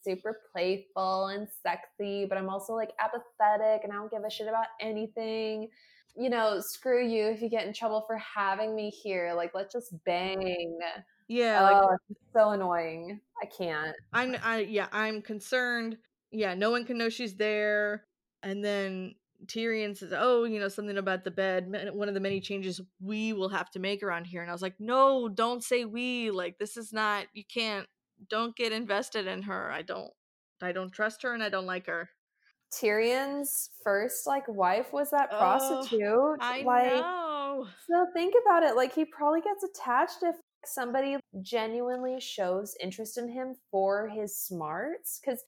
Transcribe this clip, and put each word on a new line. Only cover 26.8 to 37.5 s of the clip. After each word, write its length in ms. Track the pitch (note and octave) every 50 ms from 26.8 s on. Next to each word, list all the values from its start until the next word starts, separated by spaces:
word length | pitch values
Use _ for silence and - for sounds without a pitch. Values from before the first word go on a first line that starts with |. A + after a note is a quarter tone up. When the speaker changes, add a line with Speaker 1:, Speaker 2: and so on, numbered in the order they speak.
| A3+ G#3 G#3+
Speaker 2:
not, 340 | G#3+ G#3+ G#3 G#3 G3+ - - _
you 100 | G#3+ G3+
can't, 420 | _ - A#3+ A3+ A3 G#3 G3 - - _ _ _ _ _ _ G3 _
don't 280 | G#3+ A3 A3+ A#3 A3+
get 160 | - A#3+ A3+
invested 560 | A3 A3 A#3+ G3+ G3+ G3+ - - - A3 F#3+ F#3
in 160 | F#3+ F#3 G3
her. 280 | G#3 F#3 F#3+ G3 -
I 100 | C3+ D#3 F3
don't, 280 | F3+ - - D3+ - - _ _ _ _ _ _ _ _ _
I 100 | F3+ F3+
don't 200 | F3 F#3 F#3 F#3
trust 320 | F#3+ - G#3+ A3 A3 - -
her 100 | B3+ A#3+
and 100 | A#3 A3
I 60 | G#3
don't 160 | G3 F#3+ F#3
like 220 | F#3 F#3 F#3 F#3 -
her." 220 | E3+ E3 F3 - _ _ _ _ _ _ _ _ _ _ _ _
Speaker 1:
Tyrion's 960 | - - - G#3+ G#3 G#3+ A3+ A#3 B3 C4 C#4 C#4 C#4+ C#4+ C#4+ C4+ - - - - - - -
first, 420 | G#3+ G3 G3+ G#3+ B3+ - - -
like, 220 | C#4 C#4 C#4 C4+ A#3+
wife 460 | G#3+ G3 F#3 F3+ F#3 A3+ B3+ - -
was 180 | C#4+ D4 C#4
that 180 | D4 C#4+ C#4 -
Speaker 2:
Oh, 80 | G#3 G#3
Speaker 1:
prostitute. 1000 | G3+ F#3 G3+ G#3+ C4+ C4+ C4+ C4 C4+ - A#3 A3 G#3 G#3 A3 A#3+ C#4 D4+ D#4 C#4+
Speaker 2:
I 200 | A#3+ A#3+ B3 C4
Speaker 1:
Like, 40 | C#4
Speaker 2:
know. 1040 | B3 B3 B3 B3 B3+ B3+ C4 D#4+ F4 F#4 F4 E4 D#4 D4+ C#4+ C#4 C#4